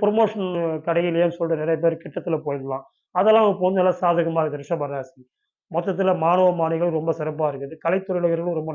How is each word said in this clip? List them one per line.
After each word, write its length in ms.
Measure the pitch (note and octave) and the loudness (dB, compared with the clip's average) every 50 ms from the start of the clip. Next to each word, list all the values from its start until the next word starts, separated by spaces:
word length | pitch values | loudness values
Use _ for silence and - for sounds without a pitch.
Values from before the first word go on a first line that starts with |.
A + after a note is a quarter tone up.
ப்ரமோஷன் 480 | G#3 G#3 G#3 A3 A3+ G3+ A3 G#3+ F#3+ F#3 F3+ F3 E3+ E3 D#3+ D#3 - | 0 0 4 2 2 2 0 -4 -4 -4 -2 -2 -2 -2 -2 -4 -2
கிடைக்கலையேன்னு 520 | F3 E3 E3+ F3 F3 E3 E3+ F3 E3+ E3+ | 0 0 0 0 2 2 2 2 2 0
சொல்லிட்டு 260 | - E3+ D#3+ E3 D3+ | -2 -2 -2 -2 -2
நிறைய 160 | D3+ D#3+ E3 D3 D#3+ | 0 -2 -2 2 2
பேர் 180 | E3 E3 D#3+ | 0 0 0
கிட்டத்துல 340 | - D#3 - - - F3+ E3 D3 C#3 | -10 -8 -8 -6 -4 -2 -4 -2 -2
போயிடலாம். 400 | D3+ C#3+ C#3 C3 C3+ C3+ C3+ C3+ _ _ _ _ _ _ F3+ | -4 -6 -6 -6 -6 -6 -8 -8 _ _ _ _ _ _ 2
அதெல்லாம் 280 | G3 G#3+ A3 A3+ A3 G#3 | 4 6 6 6 6 4
இப்போ 120 | F#3+ - F3+ | 2 2 0
வந்து 140 | F#3 F#3+ F#3+ | 0 2 4
நல்லா 140 | F3+ F#3 F3+ F3+ | 2 2 2 2
சாதகமா 380 | F#3+ F3 E3+ E3 E3 E3 E3 E3 | 0 2 2 2 0 0 0 0
இருக்குது 200 | D#3+ D3+ C#3 C#3+ | -2 -2 -4 -8
ரிஷப 240 | C#3 C#3 E3+ D3+ D3 C#3 | -6 -6 -4 -4 -4 -6
ராசி. 280 | C#3+ C#3 C3+ - _ C3 B2+ _ _ _ _ _ _ _ _ _ F3 | -6 -8 -8 -10 _ -20 -20 _ _ _ _ _ _ _ _ _ -6
மொத்தத்துல 380 | E3 - G3 F3+ E3 F#3+ F#3+ F3+ D#3+ D#3+ | -4 -2 -2 -2 0 2 0 2 2 2
மாணவ 280 | E3 F3 F#3 F#3 F3+ F3 E3+ | 2 4 4 4 4 2 2
மாணவிகள் 360 | E3 D#3+ E3 D#3+ F3 F3 D#3+ D#3+ | 0 0 0 0 0 0 0 -2
ரொம்ப 140 | D#3 E3 D#3+ E3 | -2 -2 -4 -2
சிறப்பா 280 | D#3 D#3 D3 C#3+ D#3 D3+ | -4 -6 -4 -2 -2 -2
இருக்குது, 240 | C#3 C3 C#3 C3+ D#3 - - | -2 -4 -8 -10 -10 -6 -2
கலைத்துறையினர்களும் 760 | E3 F#3 F#3+ F#3+ - F#3 F3+ F3 E3+ E3 E3 E3+ F3+ E3+ D#3+ | -2 -2 -2 -2 -2 -2 0 0 0 0 0 -2 -2 -4 -4
ரொம்ப 120 | D#3 D#3 | -4 -6